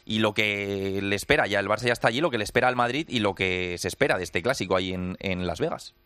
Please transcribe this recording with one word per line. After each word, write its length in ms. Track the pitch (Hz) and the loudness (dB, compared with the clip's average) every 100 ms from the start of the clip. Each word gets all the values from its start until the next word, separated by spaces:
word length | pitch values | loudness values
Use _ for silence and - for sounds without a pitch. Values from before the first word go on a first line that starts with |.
| - | -4
y 140 | 110 | 2
lo 140 | 107 | 2
que 680 | 104 107 101 101 101 98 98 | 2 0 0 -2 -2 -2 -2
le 140 | 101 101 | 0 0
espera. 320 | - 151 104 | 2 2 4
Ya 120 | 101 | 2
el 100 | 98 | 2
Barça 160 | 107 120 | 2 2
ya 80 | |
está 160 | 117 123 | 2 2
allí, 100 | 117 | 2
lo 100 | 156 | 0
que 80 | 113 | 0
le 60 | |
espera 240 | 101 120 123 | -2 2 2
al 80 | 123 | 2
Madrid 320 | 120 131 170 | 0 -2 -2
y 100 | 120 | 0
lo 140 | 104 | 0
que 440 | 95 95 90 90 87 | 2 0 0 -2 -4
se 80 | 92 | -4
espera 300 | - 143 107 | 0 2 2
de 80 | 90 | -2
este 180 | - | -2
clásico 320 | 120 135 95 92 | 0 0 0 0
ahí 180 | 92 | 0
en, 220 | 92 90 92 | -4 -6 -6
en 280 | 95 90 90 | -4 -2 -2
Las 120 | 80 | -2
Vegas. 360 | 151 - - - | -4 -4 -10 -20